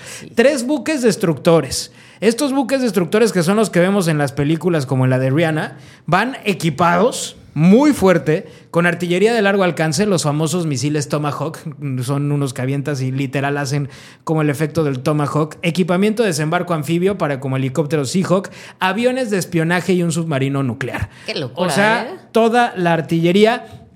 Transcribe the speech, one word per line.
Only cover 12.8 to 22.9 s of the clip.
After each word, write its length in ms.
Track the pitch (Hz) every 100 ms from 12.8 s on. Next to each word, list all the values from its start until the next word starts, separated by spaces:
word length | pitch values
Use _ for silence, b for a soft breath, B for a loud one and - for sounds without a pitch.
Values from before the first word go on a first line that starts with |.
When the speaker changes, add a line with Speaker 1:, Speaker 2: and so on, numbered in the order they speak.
| 139 139
Speaker 2:
y 100 | 131
literal 460 | 135 135 143 139 143
hacen 320 | 139 143 135 B B B
como 160 | - 160
el 80 | 151
efecto 360 | 139 151 165
del 160 | 147 131
Tomahawk, 560 | 143 151 143 151 156 -
equipamiento 640 | 185 160 185 180 208 214
de 60 | 220
desembarco 440 | 151 156 175 175
anfibio 460 | 160 139 170 185 208
para 220 | 156 135
como 180 | 135 131
helicóptero 480 | 131 131 147 156 131
Seahawk, 420 | 196 160 170 - B B B
aviones 480 | 185 190 247 254 240
de 60 | 196
espionaje 560 | - 165 160 180 175
y 100 | 180
un 100 | 170
submarino 500 | 165 160 139 139 139
nuclear. 480 | 135 110 - - - B -
Speaker 1:
Qué 80 |
locura, 320 | 208 123 165 180
Speaker 2:
O 40 |
sea, 340 | 175 214 202
Speaker 1:
¿eh? 140 | 233 370 -
Speaker 2:
toda 420 | 226 226 240 240 185
la 180 | 175